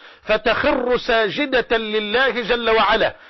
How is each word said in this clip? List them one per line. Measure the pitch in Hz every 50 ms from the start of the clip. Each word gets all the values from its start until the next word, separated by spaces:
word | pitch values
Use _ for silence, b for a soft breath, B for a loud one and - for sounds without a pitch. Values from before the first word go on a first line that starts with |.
| B B B B B
فتخر | - 214 214 - 233 208 - - 285 294 269 240 247 247 233
ساجدة | - - 233 226 220 - 147 208 294 269 262 247 226 - 240 226
لله | 226 214 214 214 214 208 208 240 269 262
جل | 208 240 226 180 240 240 233 226
وعلا"، | 220 220 208 196 220 220 170 127 - B B B